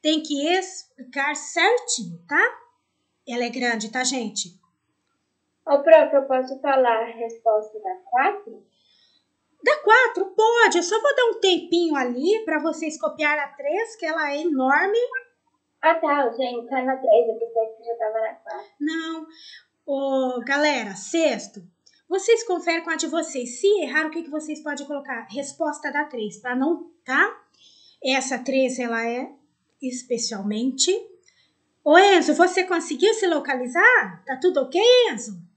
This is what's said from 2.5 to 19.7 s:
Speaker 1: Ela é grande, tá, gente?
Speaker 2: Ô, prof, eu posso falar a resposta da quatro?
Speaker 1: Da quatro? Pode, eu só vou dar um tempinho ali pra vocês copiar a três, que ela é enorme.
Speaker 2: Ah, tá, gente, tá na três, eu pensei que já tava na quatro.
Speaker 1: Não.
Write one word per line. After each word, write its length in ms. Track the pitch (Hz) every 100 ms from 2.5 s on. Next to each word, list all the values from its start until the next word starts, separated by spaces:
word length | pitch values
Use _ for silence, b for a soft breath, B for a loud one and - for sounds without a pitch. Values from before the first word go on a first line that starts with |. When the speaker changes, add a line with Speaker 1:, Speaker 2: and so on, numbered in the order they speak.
| - _ _ _ _ _ _ -
Speaker 1:
Ela 160 | 240
é 40 | 240
grande, 420 | 247 247 226 214
tá, 120 | 254
gente? 580 | 254 262 214 - - _ _ _ _ _ _ _ _ _ _ _
Speaker 2:
Ô, 140 | - 285
prof, 340 | 330 320 285
eu 120 | 285
posso 360 | 269 254 262 269
falar 420 | 294 269 247 220
a 140 | 233 226
resposta 640 | 226 226 226 214 214 -
da 160 | 381 370 -
quatro? 560 | 254 320 - - 208 _ _ _ _ _ _ _ _ _ _
Speaker 1:
Da 140 | 359 587
quatro? 480 | - 453 480 359 381
Pode, 520 | - 440 466 440 349
eu 40 |
só 180 | - 427
vou 140 | 571
dar 100 | 539 480
um 140 | -
tempinho 540 | 381 349 - 339 330
ali 500 | 285 247 247 311 440
pra 140 | 440 311
vocês 420 | 320 - 320 294
copiar 380 | 311 302 302 294
a 100 | 277
três, 480 | - 285 349 453 -
que 80 |
ela 280 | 320 320 294
é 80 | 285
enorme. 580 | 339 277 262 285 381 453 494 508 - _ _ _ _ _
Speaker 2:
Ah, 140 | 320
tá, 360 | 330 311 285 254
gente, 380 | 226 247 240 233
tá 140 | 262
na 140 | 254 262
três, 320 | 240 220 233
eu 60 |
pensei 320 | 220 226 226 220 -
que 80 |
já 100 | 233 233
tava 240 | 220 220
na 140 | 220
quatro. 360 | - - 392 208 _
Speaker 1:
Não. 460 | 294 330 320 320 320 320 B B B